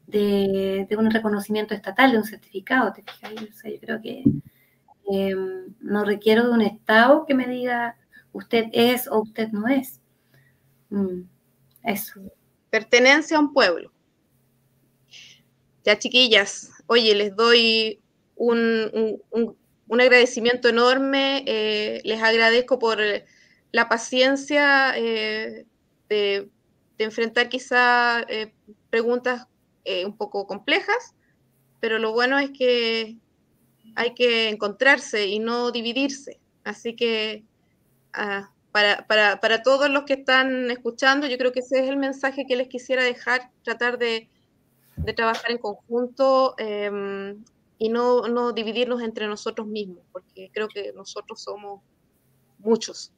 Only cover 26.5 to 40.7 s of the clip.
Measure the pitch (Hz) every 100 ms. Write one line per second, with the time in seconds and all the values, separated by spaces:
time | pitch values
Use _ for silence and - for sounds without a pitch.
26.5 | _ _ _ _ _ 220 220 226 233 240
27.5 | 254 - 247 247 240 240 233 226 220 214
28.5 | _ _ - _ 226 226 240 247 247 -
29.5 | _ _ _ - 185 190 208 208 202 196
30.5 | 202 - 339 370 466 - _ _ _ _
31.5 | _ _ _ 226 220 220 226 247 277 277
32.5 | 277 247 240 226 226 220 226 _ _ _
33.5 | _ _ _ - - 233 240 247 226 226
34.5 | 214 202 196 269 277 - 220 202 208 226
35.5 | 240 240 240 226 247 277 277 - - _
36.5 | _ 208 208 233 226 233 226 214 214 _
37.5 | _ _ _ _ _ _ - 208 196 202
38.5 | _ _ 208 208 202 - 214 208 196 220
39.5 | 220 240 269 285 294 285 269 269 262 262
40.5 | 254 247